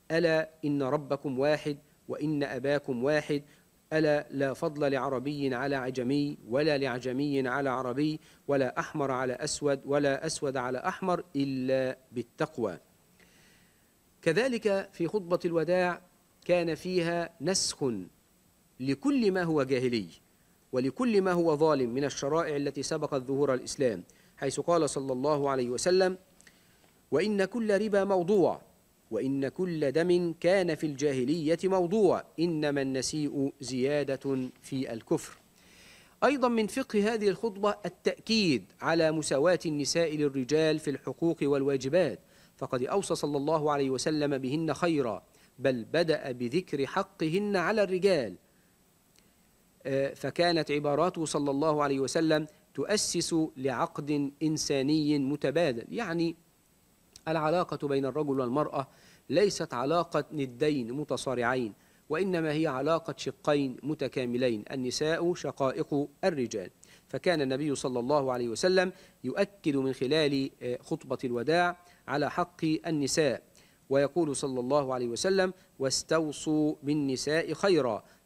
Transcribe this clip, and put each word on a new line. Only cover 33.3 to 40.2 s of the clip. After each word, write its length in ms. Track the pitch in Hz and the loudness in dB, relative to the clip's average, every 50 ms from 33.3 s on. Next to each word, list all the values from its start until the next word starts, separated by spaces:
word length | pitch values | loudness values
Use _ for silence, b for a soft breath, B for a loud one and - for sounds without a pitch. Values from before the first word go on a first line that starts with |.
| - 147 135 139 - - | -2 -2 -2 -2 -4 -6
زيادة 880 | 139 117 131 127 123 135 147 147 143 135 135 127 - 139 135 131 127 127 - _ | -8 -6 -2 0 0 0 0 0 0 -2 -4 -4 -2 -2 -2 -2 -2 -6 -8 _
في 320 | - - 139 131 131 - 117 | -12 -8 -6 -6 -4 -4 -6
الكفر". 440 | 113 104 - 170 151 - - - - _ _ B B B B B B B B B B B B B B - | -8 -4 -2 -2 -2 -2 -6 -16 -20 _ _ B B B B B B B B B B B B B B 2
أيضا 240 | 240 285 277 240 247 | 2 2 2 2 2
من 200 | 240 226 220 208 | 2 2 0 0
فقه 460 | - 269 262 - - 214 202 214 240 | -2 -4 -4 -2 0 0 2 2 0
هذه 160 | 226 208 202 | 0 0 0
الخطبة 460 | 185 180 - 226 190 196 202 208 208 - - | 0 0 -2 -6 -4 -2 0 -2 -2 -2 -6
التأكيد 880 | 175 - - - 202 180 - - - 220 226 208 175 139 113 92 - - - | -10 -10 -4 -2 -2 -2 -2 -2 0 2 2 4 4 2 2 0 -6 -12 -6
على 300 | - 139 165 165 160 160 | -2 0 2 4 4 4
مساواة 480 | 156 160 147 - - 135 143 175 180 160 - | 2 0 0 0 0 2 4 4 4 2 0
النساء 520 | 170 151 147 143 127 - 170 170 160 156 | -2 -2 -2 -2 0 0 0 0 0 0
للرجال 600 | 151 | 0